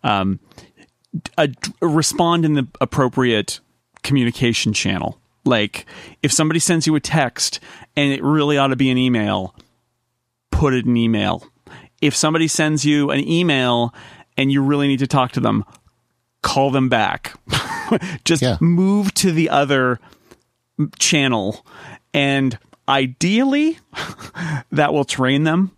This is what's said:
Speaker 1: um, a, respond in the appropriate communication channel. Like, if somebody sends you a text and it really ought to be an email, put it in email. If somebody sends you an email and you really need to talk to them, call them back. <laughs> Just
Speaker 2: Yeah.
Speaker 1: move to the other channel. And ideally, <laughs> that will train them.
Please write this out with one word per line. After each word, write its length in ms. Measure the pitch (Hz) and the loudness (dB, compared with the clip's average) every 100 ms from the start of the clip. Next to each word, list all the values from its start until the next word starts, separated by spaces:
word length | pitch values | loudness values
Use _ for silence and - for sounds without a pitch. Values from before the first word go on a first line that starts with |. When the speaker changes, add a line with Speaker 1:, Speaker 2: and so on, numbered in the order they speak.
Speaker 1:
um, 360 | 131 101 95 95 _ - - _ - _ _ - - - | 0 0 0 -4 _ -20 -20 _ -20 _ _ -12 -8 -2
a, 100 | 151 123 - - | -2 -2 -12 -4
respond 600 | 170 151 151 - 170 170 | 0 2 0 0 0 2
in 120 | 160 147 | 2 0
the 120 | 123 - | -2 -4
appropriate 800 | 127 - 127 135 123 110 - - _ _ _ _ | -4 0 0 2 2 2 -2 -8 _ _ _ _
communication 720 | - 139 120 - 120 113 107 | -2 0 0 0 0 0 -2
channel. 440 | 104 98 95 - - _ _ - | -2 -2 -2 -6 -10 _ _ 0
Like, 400 | 117 104 - - - - - | 0 0 -6 -16 -20 -20 -6
if 120 | 143 | -2
somebody 260 | - 156 160 | 0 0 0
sends 260 | - 165 156 | 2 2 2
you 80 | 151 | 0
a 40 | |
text 640 | - 165 127 - - - - - - - | 0 0 -2 -2 -6 -6 -14 -20 -8 -2
and 160 | 143 | 0
it 100 | 139 | 0
really 360 | 139 151 147 147 | 2 2 2 2
ought 100 | 135 | 2
to 80 | 127 | 2
be 140 | 131 | 2
an 80 | 127 | 2
email, 580 | 127 117 104 98 95 - - _ _ _ _ _ _ _ _ | 2 0 0 -2 -4 -14 -20 _ _ _ _ _ _ _ _
put 220 | - 147 | 0 2
it 120 | 127 117 | 2 2
in 120 | 120 | 2
email. 480 | 117 110 98 87 - _ - - - _ | 2 0 0 -4 -8 _ -20 -20 -20 _
If 160 | 147 - | -2 0
somebody 320 | 156 160 160 | 0 2 0
sends 340 | - 156 151 | 0 0 2
you 280 | 143 147 143 | 2 2 0
an 140 | 139 143 | -2 0
email 680 | 165 175 135 127 120 120 - - - - - | 0 2 2 2 0 0 -4 -20 -20 -10 -2
and 140 | 135 | 0
you 100 | 139 | 2
really 260 | 135 143 139 | 2 0 0
need 100 | 135 | 0
to 80 | 135 | 0
talk 240 | 139 127 | 0 0
to 60 | 127 | 0
them, 240 | 117 107 - - _ _ _ _ _ _ | 0 -2 -4 -16 _ _ _ _ _ _
call 280 | - - 139 | -4 0 0
them 200 | 135 131 | 2 2
back. 440 | 120 98 - - - - - - 906 | 2 0 -4 -10 -16 -8 -6 -6 -10
<laughs> 440 | - 160 190 151 - | -2 -2 -2 -8 -2
Just 160 | - | 0
Speaker 2:
Yeah. 160 | 127 95 | 0 2
Speaker 1:
move 540 | 165 175 190 208 196 | 2 2 2 2 0
to 180 | - 190 | 0 0
the 180 | 160 160 | 2 2
other 500 | 143 143 139 127 120 - - _ - _ _ _ - 147 - | 2 2 2 2 -2 -8 -20 _ -20 _ _ _ -6 -6 -2
channel. 680 | - 160 139 117 98 - _ - - - _ | 0 2 0 0 -4 -8 _ -20 -20 -20 _
And 440 | 147 139 139 135 120 _ _ - | -2 0 0 -2 -4 _ _ -2
ideally, 920 | 139 131 127 175 214 269 285 311 330 _ - - - - | 0 0 -2 0 2 2 2 0 -2 _ -12 -12 -12 -18
<laughs> 460 | - 170 143 - | -10 -6 -6 -4
that 220 | 151 151 | 0 2
will 120 | 151 135 | 0 -2
train 380 | - 127 139 | 0 0 2
them. 280 | 156 165 190 | 2 2 0